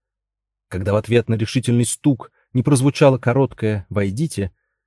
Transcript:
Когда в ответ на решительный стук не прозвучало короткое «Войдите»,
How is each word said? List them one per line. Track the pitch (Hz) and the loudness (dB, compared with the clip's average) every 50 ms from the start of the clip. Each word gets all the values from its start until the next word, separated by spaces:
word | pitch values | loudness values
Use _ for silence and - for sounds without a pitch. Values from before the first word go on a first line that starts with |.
| _ _ _ _ _ _ _ _ _ _ _ _ _ _ | _ _ _ _ _ _ _ _ _ _ _ _ _ _
Когда | - 92 95 101 | -10 -6 -2 -2
в | 101 | -2
ответ | 107 - - 117 117 110 - | -2 0 0 0 0 0 0
на | 113 | -2
решительный | 101 113 - - 127 104 123 120 120 120 | -2 -2 -2 -4 -2 0 0 0 0 0
стук | - - - - 147 131 - - - _ _ _ _ | -2 -4 -2 0 0 0 -2 -4 -14 _ _ _ _
не | - 127 | -4 -2
прозвучало | 117 139 147 120 131 143 - - 151 139 131 117 | 0 2 2 2 2 0 2 4 4 4 4 2
короткое | - 123 117 135 135 - - - - 110 107 98 - - | 0 0 2 2 0 0 -2 -4 -2 -2 -2 -4 -6 -6
«Войдите», | 98 104 98 98 95 123 165 - - 98 98 92 - _ _ _ _ _ _ | -4 -2 -2 -2 -2 -4 -4 -4 -4 -6 -6 -6 -8 _ _ _ _ _ _